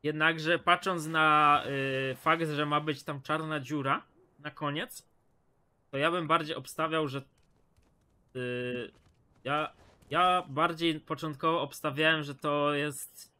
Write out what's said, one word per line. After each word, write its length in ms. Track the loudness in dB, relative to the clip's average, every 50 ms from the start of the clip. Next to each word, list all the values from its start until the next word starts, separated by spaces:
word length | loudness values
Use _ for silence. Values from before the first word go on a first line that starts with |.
Jednakże 560 | -2 -4 0 2 2 2 2 2 0 0 0 2
patrząc 480 | 4 4 4 4 4 -2 -2 -2 -4
na, 560 | -2 2 4 6 6 6 8 8 8 6 6 4 0 -2 -2 -2 -2 -2 -2 -2 -2
y, 40 | -4
fakt, 320 | -2 2 2 2 2 2 -2
że 180 | -2 -2 -2
ma 140 | 0 0 0
być 220 | 0 -2 -6 -6
tam 200 | -6 -10 -10 -10
czarna 380 | -4 -4 -4 -4 -2 -4 -6 -6
dziura 420 | -6 -4 -4 -4 0 0 -2 -2 -2 _ _ _ _ _ _ _
na 120 | -16 -16
koniec, 560 | -12 -6 -4 -4 -4 -4 -6 -8 -12 -20 -20 _ _ _ _ _ _ _ _ _ _ _ _ _ _ _ _ _
to 80 | -4 0
ja 120 | 0 2
bym 160 | 2 0 0
bardziej 300 | 2 2 2 2 -2 -6
obstawiał, 520 | -8 -8 -12 -4 -4 -2 0 0 0 -2 -2
że, 140 | -4 -8 -10 _ _ _ _ _ _ _ _ _ _ _ _ _ _ _ _ _ _ _ _ _ _
y, 560 | -8 -6 -6 -6 -6 -6 -6 -6 -6 -8 -10 _ _ _ _ _ _ _ _ _ _ _
ja, 280 | -4 -2 -2 -2 -4 -8 _ -20 -20 -20 _ _ -4
ja 320 | 0 2 4 4 4 2 0 -2
bardziej 520 | -2 0 0 0 0 0 0 0 0 0
początkowo 600 | -4 -8 -8 -6 -6 -8 -6 -2 0 0 2 0
obstawiałem, 600 | -2 -4 -8 -6 -6 -4 -2 2 2 2 2 2
że 120 | -2 -8 -10
to 400 | -6 -2 -2 0 2 2 2 0
jest 580 | 0 -2 -2 -4 -8 -14 -14 _ -20 -20 _ _